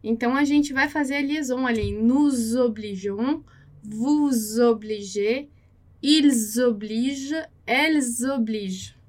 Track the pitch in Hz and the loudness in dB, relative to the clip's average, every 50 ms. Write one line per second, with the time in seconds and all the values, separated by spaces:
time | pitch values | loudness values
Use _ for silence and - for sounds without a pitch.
0 | - 214 226 226 247 240 262 277 294 277 294 294 285 285 262 269 285 294 285 277 | -2 -2 -2 0 0 0 2 2 2 4 4 2 2 2 0 -2 -2 0 0 -2
1 | 285 262 277 285 285 277 294 311 285 247 254 254 262 247 233 220 208 202 196 214 | -2 -2 -2 -2 -2 -2 -2 -2 -2 -2 -2 -2 0 0 0 0 -2 -4 -2 2
2 | 220 233 254 285 294 285 269 240 226 220 233 254 247 240 214 220 208 208 196 185 | 2 4 4 4 4 4 2 0 0 0 2 2 2 2 0 -4 -8 -8 -8 -6
3 | 190 202 196 202 233 269 311 320 - - - - - - - - - 208 214 220 | -6 -6 -4 -2 -2 -2 -2 -4 -6 -18 -20 -20 -20 -20 -20 -20 -16 -12 -6 -4
4 | 233 285 294 302 294 285 254 226 214 208 214 226 240 240 226 208 214 214 214 208 | 0 0 2 2 2 2 0 0 -2 -2 0 4 4 4 4 2 -2 -8 -8 -8
5 | 202 196 190 208 202 214 240 269 294 - _ _ _ _ _ _ _ - - _ | -8 -6 -4 -2 0 0 0 -2 -4 -10 _ _ _ _ _ _ _ -20 -16 _
6 | - 269 302 311 285 285 254 233 214 208 214 240 254 247 226 202 214 214 220 226 | 2 2 4 6 6 6 4 4 0 0 0 2 2 2 0 0 -6 -4 -2 -2
7 | 247 269 277 269 269 277 311 320 - - _ _ _ - 233 269 294 320 311 294 | -2 -2 -2 -4 -6 -4 -6 -6 -6 -10 _ _ _ -2 0 2 2 2 2 2
8 | 254 240 233 226 240 269 277 254 226 214 220 214 202 190 185 185 185 - - - | 0 0 -4 -4 -4 -2 -2 -2 -2 -2 -4 -6 -4 -6 -8 -8 -10 -16 -20 -20
9 | _ | _